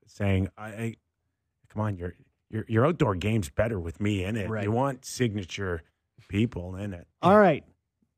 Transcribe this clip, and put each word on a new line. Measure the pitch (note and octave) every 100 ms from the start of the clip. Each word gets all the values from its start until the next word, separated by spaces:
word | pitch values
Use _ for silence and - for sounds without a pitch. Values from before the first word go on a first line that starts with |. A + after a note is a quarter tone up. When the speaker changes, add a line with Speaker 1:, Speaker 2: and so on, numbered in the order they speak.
| _
Speaker 1:
saying, | - G2+ F#2+ F#2+ -
I, | G#2+
I, | G#2 A2+ G#2+ _ _ _ _ _ _ _
"Come | G#2+
on, | G#2+ F#2
your, | F2 - _ _ _
your, | A2 G#2
your | A2 C#3
outdoor | D3 B2
game's | F#2 G#2 A2+ F#2
better | - A2 G#2
with | E2 -
me | G#2 G2+
in | F#2 A2+
it. | G2
Speaker 2:
Right. | A2
Speaker 1:
You | G2+
want | A2+ C#3 B2+
signature | - - A#2+ G2+ F#2 - F#2+ E2+ - _ _ _ -
people | G2+ A#2 - F2+
in | F#2 G#2
it." | F2 - _
Speaker 2:
All | E3+ G#3
right. | F#3+ C#3 - _ _ _ _